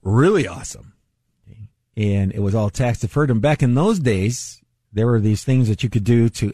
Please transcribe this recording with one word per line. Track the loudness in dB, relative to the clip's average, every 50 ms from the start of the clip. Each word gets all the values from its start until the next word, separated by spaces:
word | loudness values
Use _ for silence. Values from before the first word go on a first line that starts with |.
| -4
really | 0 2 4 4 4 4 2 0
awesome. | -4 -8 -12 -16 -16 -18 -18 -20 -20 _ _ _ _ _ _ _ _ _ _ _ -20 -20 -20 -20 -20 _ _ _ _ _
And | -2 0 0 2 2 0 0 -2
it | -2
was | -2 -2 0
all | 0 -2 -2
tax | -2 -2 -2 -2 -2 -2
deferred. | -4 -4 -2 0 0 2
And | 2 2
back | 2 0 0 2 2
in | 2 2
those | 2 2 2 0 0
days, | 0 0 0 0 0 -2 -4 -6 -10 -14 -18 -20 _ _ _ _ _ _ -4
there | -2 0
were | 2 2 2
these | 2 2 0 0 0
things | 0 0 2 2 2
that | 0 -2 -2
you | -2
could | -2 -2 0
do | 2 4 4 4 2
to | 0 -2 -4 -6